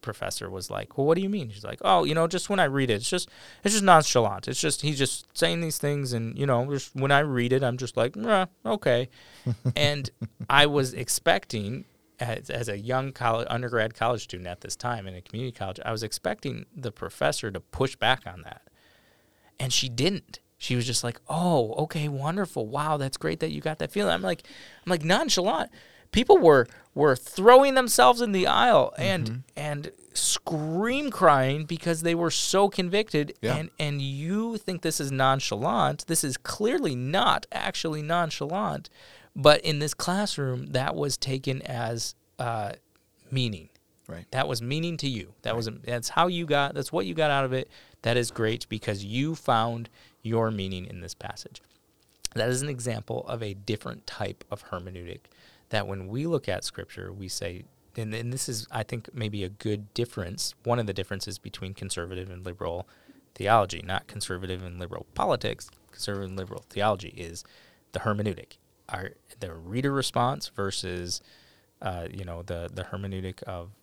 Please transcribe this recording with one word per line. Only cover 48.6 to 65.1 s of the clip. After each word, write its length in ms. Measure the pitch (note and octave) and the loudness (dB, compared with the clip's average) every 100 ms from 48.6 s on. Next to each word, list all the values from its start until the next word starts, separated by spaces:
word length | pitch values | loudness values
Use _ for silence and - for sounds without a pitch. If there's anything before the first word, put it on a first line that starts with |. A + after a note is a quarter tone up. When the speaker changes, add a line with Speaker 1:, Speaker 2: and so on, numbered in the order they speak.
| - | -6
Speaker 1:
because 380 | A2 - G2+ G2 | -6 -4 -6 -4
you 300 | A#2 D3 D#3+ | -2 -2 -2
found 540 | - A#2 A#2 A#2 A#2 _ - _ | 0 2 2 -4 -10 _ -20 _
your 300 | A2+ A2+ A2+ | -2 0 0
meaning 340 | G#2+ F#2+ F#2 F2 | 0 -4 -6 -8
in 140 | F2+ | -12
this 120 | F2 | -12
passage." 480 | - G2 G2+ - - _ _ _ _ _ _ - | -12 -12 -14 -16 -20 _ _ _ _ _ _ -8
That 160 | - A2 | -2 0
is 120 | B2+ | 0
an 80 | C#3+ | -4
example 560 | C3 A#2+ A2 A2 A#2 - | -6 -4 -6 -6 -8 -6
of 140 | A#2 | -6
a 100 | G#2+ | -6
different 520 | G2 G2+ G#2+ - A#1 - | -8 -6 -6 -6 -12 -14
type 360 | - G2 - - | -8 -8 -8 -12
of 180 | G2+ - | -14 -10
hermeneutic 520 | F2+ F2+ F#2 F2 E2+ _ _ - _ _ | -10 -10 -12 -14 -14 _ _ -20 _ _
that 180 | A2 G2+ | -4 -4
when 200 | G2 F#2 | -8 -6
we 180 | A2+ D#3+ | -6 -2
look 240 | D#3 - | -2 -2
at 140 | F#2 - | -4 -6
Scripture, 460 | - F2+ - F#2 | -10 -16 -12 -12
we 140 | G2 F#2+ | -10 -10
say, 340 | - F#2 F2+ - _ _ - | -8 -8 -10 -16 _ _ -10
and, 180 | G#2+ | -8
and 180 | A2+ A#2+ | -6 -6
this 140 | C3 - | -6 -6
is, 180 | A2+ A2 | -6 -6
I 120 | B2 | -8
think, 260 | G#2+ A#2 - | -6 -8 -8
maybe 300 | B2+ A2 G#2 | -8 -6 -4
a 60 | F#2 | -6
good 440 | G#2 A2 G#2 G#2 | -6 -4 -4 -4
difference, 600 | - A#2 - F2 G2 - - | -4 -4 -4 -8 -6 -8 -6
one 160 | - A#2+ | -2 0
of 80 | G#2+ | 0
the 60 | |
differences 440 | G2 F#2 F#2+ - G2 | -4 -4 -6 -8 -12
between 360 | - - F#2+ | -14 -10 -10
conservative 560 | G2+ F#2+ - E2+ F#2 F#2 | -10 -8 -6 -6 -8 -10
and 160 | F2+ F#2 | -10 -12
liberal 420 | F2 F2+ E2+ - - _ - _ - | -6 -6 -6 -8 -16 _ -20 _ -4
theology, 460 | G2 A2+ F#2+ F2+ E2+ | 4 6 4 -2 -4
not 220 | F#2+ - | -6 -4
conservative 560 | G#2+ - F#2 F#2 F#2 | -10 -6 -6 -6 -8
and 160 | F#2 F2 | -8 -10
liberal 260 | F2+ - - | -8 -10 -12